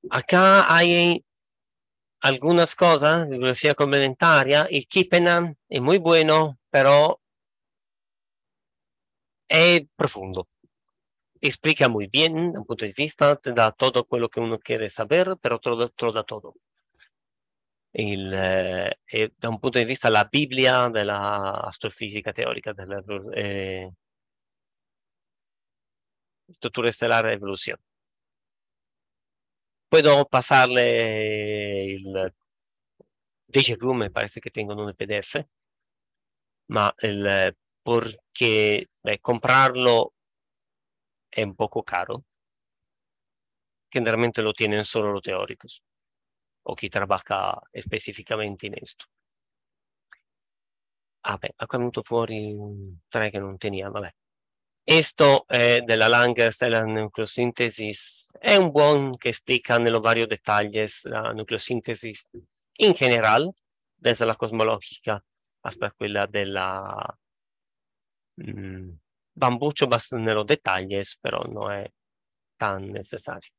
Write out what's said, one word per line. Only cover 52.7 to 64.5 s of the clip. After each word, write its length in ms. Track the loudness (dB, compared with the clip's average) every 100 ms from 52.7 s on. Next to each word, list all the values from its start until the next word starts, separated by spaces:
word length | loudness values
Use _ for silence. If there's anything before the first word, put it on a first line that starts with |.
| -14 -16 -20 _
tre 220 | -4 -4
che 80 | -6
non 180 | -12 -10
tenia, 320 | -8 -8 -8
vabbè. 220 | -10 -12 _ _ _ _ _ _ _ 2
Esto 580 | 2 2 4 6 6 2
è 340 | 2 4 4
della 260 | 2 2 4
Langer 440 | 4 4 2 0
Stellar 340 | 0 0 0 0
Nucleosynthesis, 1400 | -4 -4 -6 -8 -2 -4 -2 -4 -4 -10 -10 -14 -18 -20 _
è 160 | 2 4
un 160 | 4
buon 460 | 4 4 4 0 -6
che 140 | -6
spiega 460 | -6 -4 -4 2 2
nello 220 | 2 2
vario 280 | 2 0 0
detalles 760 | -4 -2 -2 0 -4 -6 -8 -10
la 260 | -8 -6
nucleosynthesis 960 | -8 -6 -6 -4 -6 -6 -10 -12 -16 -20 -20 _ _ _ _
in 140 | 2
general, 580 | 4 4 4 4 2 0 -8 _ _ _
desde 320 | _ -2 0 -2
la 100 | -2
cosmologica 880 | -6